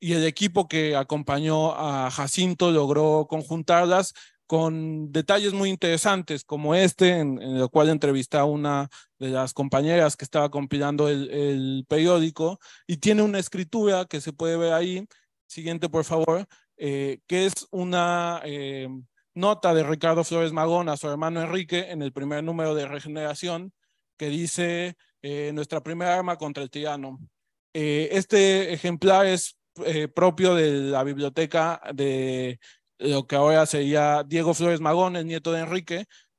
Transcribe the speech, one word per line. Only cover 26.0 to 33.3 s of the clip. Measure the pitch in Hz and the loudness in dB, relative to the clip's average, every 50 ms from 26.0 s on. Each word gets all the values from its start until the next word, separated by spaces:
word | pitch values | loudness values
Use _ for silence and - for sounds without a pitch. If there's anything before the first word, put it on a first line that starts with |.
| 180 180 175 | 0 0 0
arma | 185 185 180 175 | 0 0 -2 -4
contra | 160 156 147 139 143 139 | -6 -6 -10 -8 -8 -10
el | 127 | -10
tirano". | - 147 147 151 147 143 135 135 131 135 - - _ _ _ _ _ _ _ _ | -8 -8 -6 -6 -6 -8 -10 -12 -14 -16 -20 -20 _ _ _ _ _ _ _ _
Eh, | - 160 151 151 147 147 156 - | -6 -4 -2 0 0 0 0 0
este | 190 196 180 - 214 202 196 196 190 190 190 170 | 0 -2 0 4 4 6 6 6 4 4 0 -2
ejemplar | 175 151 - 180 175 147 180 190 190 190 196 | -4 -4 -4 -4 -2 2 4 6 6 8 6
es, | 190 185 175 - - - _ _ _ - - - | 4 2 0 -2 -6 -10 _ _ _ -12 -6 -4
eh, | 165 160 156 151 147 | -2 -2 -2 -4 -2
propio | - 165 180 185 160 170 185 180 180 | 2 4 4 4 4 4 4 4 4
de | 170 156 151 | 4 4 2
la | 143 139 139 139 139 131 131 | 2 0 0 0 0 0 0
biblioteca | 143 143 139 143 139 131 165 165 151 - 165 160 170 165 - - - 139 | -2 -2 -4 -4 -4 0 -2 -2 0 2 2 2 2 -2 -6 -8 -10 -4
de | 135 139 139 131 131 131 131 127 127 127 127 123 - _ - - _ _ _ _ - | -2 -2 0 0 0 -2 -2 -2 -4 -4 -6 -6 -10 _ -20 -20 _ _ _ _ -6
lo | - 147 143 135 127 | -2 0 0 0 -2
que | - | 0